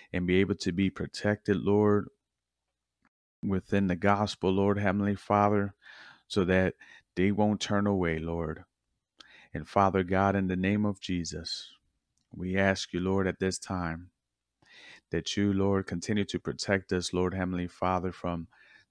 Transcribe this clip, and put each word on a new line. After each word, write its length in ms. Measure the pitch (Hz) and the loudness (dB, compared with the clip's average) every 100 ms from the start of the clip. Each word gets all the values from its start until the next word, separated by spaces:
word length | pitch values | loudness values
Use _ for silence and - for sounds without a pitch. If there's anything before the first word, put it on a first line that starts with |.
| - | -8
and 140 | 90 90 | -4 2
be 140 | 92 | 4
able 160 | 98 101 | 2 0
to 160 | 95 | -2
be 180 | 87 95 | 0 0
protected, 640 | - 78 - 104 104 - 95 | -2 -10 -2 -2 0 0 0
Lord, 520 | 95 104 104 104 - _ _ _ _ _ _ _ _ _ _ _ _ - | 2 4 4 2 -2 _ _ _ _ _ _ _ _ _ _ _ _ -10
within 440 | 101 95 - 98 98 | -4 -4 -2 0 0
the 100 | 87 | 2
gospel, 540 | 101 101 104 - 95 | 2 2 0 -2 0
Lord, 280 | 95 101 101 | 2 2 2
Heavenly 360 | 101 101 101 | 0 0 -2
Father, 600 | 98 - 101 104 104 101 - - - - - - | -2 0 2 4 2 -2 -6 -20 -20 -20 -20 -6
so 180 | 104 | 0
that 300 | 90 92 92 - - - _ | 2 2 2 -2 -18 -20 _
they 160 | - 98 | 0 0
won't 300 | 101 107 104 | 2 0 0
turn 260 | - 101 104 | -2 0 2
away, 320 | 98 85 80 | 2 0 -2
Lord. 460 | 82 85 80 78 - _ _ _ _ _ - - - | -4 -4 -6 -8 -14 _ _ _ _ _ -20 -20 -12
And 160 | 78 76 | -12 -2
Father 340 | 98 98 95 | 2 4 2
God, 320 | 87 95 98 | 0 2 2
in 140 | 98 95 | 2 0
the 80 | 92 | 0
name 280 | 95 104 | 0 2
of 160 | 104 98 | 0 -4
Jesus, 720 | - 90 80 80 80 - - _ _ _ _ _ _ - | -4 -4 -4 -8 -10 -12 -14 _ _ _ _ _ _ -10
we 220 | 90 95 | -4 2
ask 340 | 98 95 - | 2 2 -2
you, 60 | 87 | -2
Lord, 300 | 92 98 92 | 0 2 0
at 100 | 87 | 0
this 200 | 92 90 | -2 -2
time, 500 | - 92 85 82 90 _ _ _ _ _ _ - - - - | -6 -6 -6 -8 -12 _ _ _ _ _ _ -20 -20 -20 -6
that 240 | 85 - - | -4 -2 0
you, 160 | 101 | 2
Lord, 340 | 98 98 98 - | 2 2 0 -2
continue 380 | 87 - 104 | -6 -2 -2
to 160 | 95 87 | -2 -4
protect 520 | - 76 - 98 - | -6 -6 0 0 0
us, 200 | 92 - | -4 -2
Lord, 200 | 90 92 | 0 0
Heavenly 360 | 95 90 90 87 | 0 -4 -4 -6
Father, 420 | - 92 92 92 | -4 -2 0 -2
from 380 | - 87 87 82 _ _ - _ | -6 -6 -6 -8 _ _ -20 _